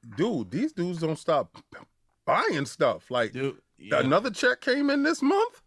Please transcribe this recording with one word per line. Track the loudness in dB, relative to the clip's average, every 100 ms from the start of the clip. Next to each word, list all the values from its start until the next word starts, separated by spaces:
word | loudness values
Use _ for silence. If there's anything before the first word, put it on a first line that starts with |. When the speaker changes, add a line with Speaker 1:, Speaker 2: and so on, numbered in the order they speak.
| -16 -4
Speaker 1:
dude, | -2 -2 -4
these | -4 -4
dudes | -4 -6 -4
don't | -4 -4
stop | 0 0 0 -10 _ -20 -20 _ _ _ -2
buying | 0 2 -2 -4
stuff. | 0 2 2 _
Like, | -2 -2
Speaker 2:
Dude, | -2 -6 -6 _ _
yeah. | -2 0
Speaker 1:
another | 4 2 0
check | 0 0 0
came | 0 0 2
in | 2
this | 0 0
month. | 2 2 0 -4